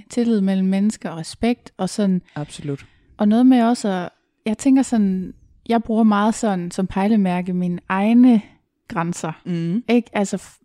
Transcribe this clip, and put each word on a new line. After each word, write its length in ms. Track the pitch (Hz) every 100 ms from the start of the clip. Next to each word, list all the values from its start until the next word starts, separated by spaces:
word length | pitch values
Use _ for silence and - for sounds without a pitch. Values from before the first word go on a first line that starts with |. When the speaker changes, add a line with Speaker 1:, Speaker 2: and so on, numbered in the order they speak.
| -
Speaker 1:
tillid 320 | - 233 220
mellem 260 | 190 190 190
mennesker 420 | 196 208 - 180
og 80 | 160
respekt 540 | 160 - 226 247 - -
og 120 | 185
sådan. 320 | - 202 185 - -
Speaker 2:
Absolut. 500 | 147 - 147 139 - _ _ -
Speaker 1:
Og 100 | 214
noget 180 | 220 254
med 160 | 254
også 240 | 226 240 208
at, 200 | 185 180 - _ _ -
jeg 120 | 214
tænker 240 | 277 269
sådan, 500 | 254 233 202 185 180 - _ _ -
jeg 140 | 226
bruger 200 | 226 220
meget 320 | 226 202 214 214
sådan 360 | 226 190 175
som 160 | - 185
pejlemærke 680 | 196 202 220 190 180 180
mine 260 | 180 180 175 -
egne 520 | 190 208 233 247 226 - _ _ _ -
grænser. 440 | 202 170 175 170 160 -
Speaker 2:
Mm. 380 | 170 170 196 240
Speaker 1:
Ikke? 200 | 240 226
Altså, 240 | 208 196 190
f-, 240 | - _